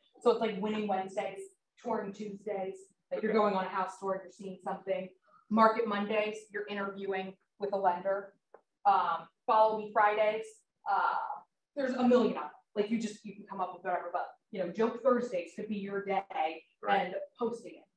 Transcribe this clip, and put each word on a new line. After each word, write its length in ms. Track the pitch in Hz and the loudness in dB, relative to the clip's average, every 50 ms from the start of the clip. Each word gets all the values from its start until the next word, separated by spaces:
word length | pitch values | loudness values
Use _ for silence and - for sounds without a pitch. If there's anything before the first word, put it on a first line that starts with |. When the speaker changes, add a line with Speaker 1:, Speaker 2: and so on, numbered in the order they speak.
| _ _ _ - | _ _ _ 0
Speaker 1:
So 100 | - 240 | 2 2
it's 100 | 226 233 | 4 4
like 180 | 226 208 190 185 | 2 -2 -2 -2
Winning 260 | 208 214 214 214 208 202 | -2 -2 -2 -2 0 0
Wednesdays, 500 | 190 190 190 196 190 - 196 196 196 - - - _ _ _ _ _ _ | 0 -2 -2 -4 -4 -6 -6 -6 -6 -10 -12 -14 _ _ _ _ _ _
Touring 300 | - 240 226 202 196 196 | -6 -4 -4 -4 -4 -6
Tuesdays, 640 | 202 - 214 196 196 - - 214 196 190 190 190 190 - - - _ _ _ - | -8 -10 -10 -10 -10 -10 -8 -6 -6 -4 -4 -6 -8 -10 -16 -20 _ _ _ -8
like, 100 | 180 - | -6 -4
you're 100 | 220 208 | 0 2
Speaker 2:
Okay. 60 | 202 214 | 2 4
Speaker 1:
going 140 | 208 202 190 | 4 4 2
on 100 | 190 185 | 0 -2
a 40 | 185 | -2
house 280 | 208 190 185 - - - | -2 -4 -4 -4 -6 -6
tour, 200 | 196 190 185 190 | -4 -4 -4 -4
you're 100 | 185 180 | -6 -12
seeing 260 | - - 190 190 185 - | -16 -14 -14 -12 -12 -10
something. 460 | - 208 185 - - 190 185 185 190 185 - _ _ _ _ _ _ - | -8 -8 -8 -6 -4 -4 -4 -4 -4 -8 -14 _ _ _ _ _ _ 0
Market 360 | 214 226 220 220 233 240 233 214 | 4 6 6 6 6 4 0 0
Mondays, 500 | 202 202 208 202 220 214 208 214 214 - - - | -2 -2 -2 0 0 0 0 0 -2 -8 -12 -10
you're 140 | - 202 - 202 | -8 -8 -8 -6
interviewing 680 | 208 202 202 196 196 196 196 190 190 190 190 190 190 _ _ _ _ - | -6 -4 -4 -6 -6 -8 -6 -4 -4 -4 -4 -6 -10 _ _ _ _ -6
with 120 | 202 196 | -4 -2
a 60 | 196 196 | 0 2
lender. 560 | 190 180 175 180 190 196 196 202 196 - - _ _ _ - - _ _ _ _ - | 2 2 2 2 0 0 0 -2 -2 -8 -14 _ _ _ -20 -20 _ _ _ _ 4
Um, 440 | 202 190 185 170 - 170 - - - _ _ _ | 4 6 6 4 2 0 -4 -6 -10 _ _ _
Follow 320 | - 220 220 220 220 214 214 | 4 6 6 6 6 4 2
Me 140 | 208 208 208 | -4 0 4
Fridays. 500 | 226 208 208 214 214 214 214 214 220 220 - - - _ _ _ _ - 208 | 4 6 6 6 4 4 2 2 0 -4 -10 -14 -20 _ _ _ _ -4 0
Uh, 240 | - - - - - - - - - - - _ _ _ _ _ - 285 | 0 2 2 2 0 0 -2 -4 -8 -10 -14 _ _ _ _ _ -6 -2
there's 160 | 262 254 233 | -2 0 0
a 100 | 240 247 | 2 4
million 300 | 240 247 240 214 196 - | 6 6 6 6 4 0
of 60 | - | -2
them. 80 | - - - - _ _ - | -6 -8 -10 -16 _ _ -2
Like, 140 | 208 208 214 | -2 0 0
you 100 | 233 214 | 0 -2
just, 240 | 208 208 - - - | -2 -2 -6 -8 -14
you 120 | 202 - | -16 -16
can 100 | - - - | -16 -16 -12
come 120 | 196 190 | -8 -6
up 120 | 180 180 180 | -6 -6 -6
with 120 | 170 - | -6 -4
whatever, 240 | 185 180 175 175 175 | -2 -2 -2 -2 -4
but, 160 | - 160 147 - - _ _ _ | -4 -4 -4 -6 -10 _ _ _
you 80 | 226 165 | -6 -4
know, 100 | 135 - | -4 -2
Joke 320 | - 214 220 240 - - | 0 0 0 0 0 2
Thursdays 500 | 233 262 247 226 - - 185 175 - - - | 4 4 4 4 2 -2 -4 -4 -4 -6 -8
could 140 | 208 208 214 | -10 -8 -6
be 60 | 208 196 | -6 -6
your 260 | 196 196 202 196 196 | -6 -6 -6 -4 -2
day 220 | 196 196 190 - - - - 156 165 165 - - _ _ _ | -2 -2 -2 -2 -2 -2 -2 -2 -2 -2 -6 -14 _ _ _
Speaker 2:
Right. 240 | 208 202 196 190 180 | -2 0 2 2 0
Speaker 1:
and 100 | 180 190 - - - _ - | 0 -4 -6 -8 -10 _ -4
posting 360 | 240 220 233 - - - - | -4 -4 -4 -6 -10 -14 -18
it, 100 | - - _ _ | -20 -20 _ _